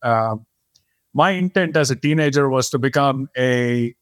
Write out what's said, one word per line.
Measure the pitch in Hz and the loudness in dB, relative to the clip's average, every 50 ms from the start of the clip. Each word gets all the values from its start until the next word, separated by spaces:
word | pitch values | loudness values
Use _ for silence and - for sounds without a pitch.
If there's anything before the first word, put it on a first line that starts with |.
Uh, | - 123 117 113 113 113 110 113 117 _ _ _ _ _ _ _ _ _ _ _ _ _ - | -2 0 0 0 0 -2 -4 -8 -10 _ _ _ _ _ _ _ _ _ _ _ _ _ 0
my | 135 156 185 | 2 2 2
intent | 196 180 180 180 - 190 180 160 156 | 2 0 -2 -2 0 0 0 0 0
as | 160 147 131 | 0 0 0
a | 135 | -2
teenager | 127 - 147 156 156 156 147 135 143 143 135 | -2 0 0 2 2 2 2 2 2 2 2
was | 131 131 123 - | 2 0 0 -2
to | - 131 | -2 -2
become | 120 139 127 147 143 139 135 135 135 143 - | -2 0 0 2 2 2 0 -2 -6 -8 -4
a | 127 127 127 123 123 123 120 120 120 117 120 - _ | -2 0 0 0 0 0 0 0 -2 -2 -4 -6 _